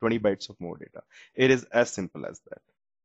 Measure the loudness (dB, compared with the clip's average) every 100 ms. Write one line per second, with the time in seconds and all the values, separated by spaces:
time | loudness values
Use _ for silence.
0 | 0 2 0 0 -6 -12 -12 -12 -16 -20
1 | -20 -20 -10 2 4 4 2 2 2 0
2 | -8 -8 -12 -12 -18 -20 _ _ _ _